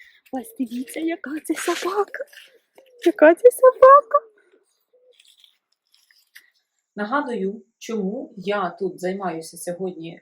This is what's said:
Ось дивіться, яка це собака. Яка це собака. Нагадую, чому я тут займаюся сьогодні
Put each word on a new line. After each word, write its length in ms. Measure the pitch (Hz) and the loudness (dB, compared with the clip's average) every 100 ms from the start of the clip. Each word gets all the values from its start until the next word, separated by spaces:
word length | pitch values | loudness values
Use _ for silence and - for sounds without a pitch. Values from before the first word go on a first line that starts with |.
| - _ _ | -20 _ _
Ось 240 | 262 226 - | -14 -14 -10
дивіться, 400 | 240 240 262 - | -10 -8 -12 -8
яка 400 | 320 339 262 311 | -8 -8 -10 -12
це 140 | - | -8
собака. 720 | 311 - 339 349 403 403 - - - - _ _ _ _ _ 349 | -6 -4 -6 -6 -6 -8 -10 -16 -18 -20 _ _ _ _ _ -2
Яка 300 | - 311 349 | 4 4 8
це 160 | 494 | 4
собака. 680 | - 508 508 523 554 453 571 - _ _ _ _ _ _ 494 _ _ _ _ _ _ _ _ _ _ _ _ _ - _ _ _ _ _ - | 6 4 8 8 8 6 -2 -4 _ _ _ _ _ _ _ _ _ _ _ _ _ _ _ _ _ _ _ _ -20 _ _ _ _ _ -10
Нагадую, 720 | 208 285 269 220 190 226 - _ | -4 -4 -4 -6 -8 -8 -18 _
чому 560 | - 220 190 247 311 208 | -10 -6 -6 -8 -12 -12
я 320 | 180 202 175 | -6 -4 -6
тут 300 | - 190 - | -6 -10 -8
займаюся 580 | 180 190 185 160 165 170 | -8 -6 -8 -10 -14 -14
сьогодні 640 | - 175 185 160 165 - | -14 -10 -10 -12 -16 -18